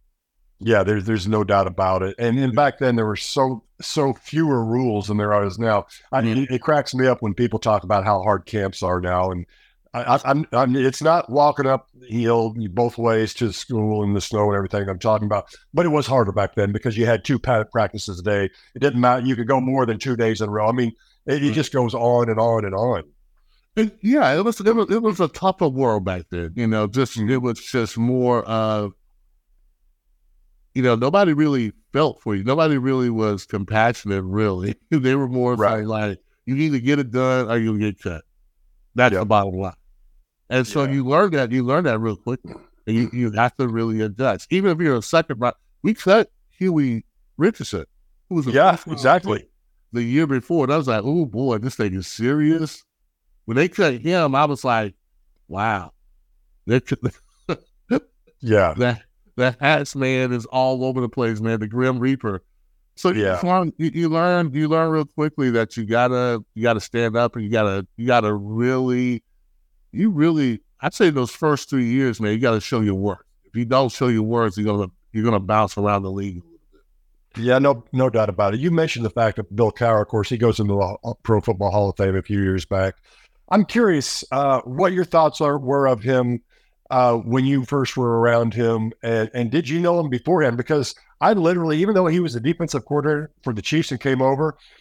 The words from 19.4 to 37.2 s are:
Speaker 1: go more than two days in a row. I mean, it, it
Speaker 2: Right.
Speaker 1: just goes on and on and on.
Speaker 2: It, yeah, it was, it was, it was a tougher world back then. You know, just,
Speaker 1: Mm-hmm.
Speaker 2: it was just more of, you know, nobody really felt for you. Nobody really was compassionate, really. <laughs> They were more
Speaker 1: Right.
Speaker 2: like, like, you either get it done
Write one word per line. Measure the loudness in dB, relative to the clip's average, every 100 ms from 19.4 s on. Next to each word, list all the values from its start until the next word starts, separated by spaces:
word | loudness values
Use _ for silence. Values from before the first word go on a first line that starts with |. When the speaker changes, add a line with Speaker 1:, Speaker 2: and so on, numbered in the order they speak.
| 0
Speaker 1:
go | 0
more | 0 0 0
than | -2
two | -4 0
days | 0 0
in | -2
a |
row. | 0 0
I |
mean, | 2 -2 -4 _ _ -4
it, | 0
it | 0
Speaker 2:
Right. |
Speaker 1:
just | 0 -2
goes | 0 -2
on | 0 2 2 2
and | 0
on | 2 0
and | -2
on. | -2 -2 -2 -6 _ _ _ _ _ _ -2
Speaker 2:
It, | -2 -2
yeah, | 0 2 4
it | 2 0
was, | 0
it | 0
was, | 2 2
it | 0
was | 0 0
a | -2
tougher | 0 -4 0 -2
world | 0 0 0 -2
back | -6 -6
then. | -8 -6 -2
You | 0
know, | 0 0
just, | 0 -2 -2
Speaker 1:
Mm-hmm. | 0
Speaker 2:
it | 0
was | -2 -6
just | -4 -4 -2 -2
more | 0 2 2 0 0
of, | -2 -2 -2 -4 -10 _ _ _ _ _ _ _ _ _ _ _ _ _ _ _ _ _
you | 0
know, | 2 2
nobody | 2 2 2
really | 4 2 2 -2 -6 _
felt | 0 0 -2
for | -4 -4
you. |
Nobody | 0 2 2 2
really | 0 0 0
was | 0 -2 -2 -6
compassionate, | -8 -2 2 2 0 -4 -4
really. | -2 -2 0 -2 -4 -8
<laughs> | _
They | 0 2 0
were | 0
more | -2 0 2
Speaker 1:
Right. | 0 0 -4
Speaker 2:
like, | -4 -4
like, | -6 _ _ -6
you | -2
either | 0 0
get | 0 0
it | 0
done | -2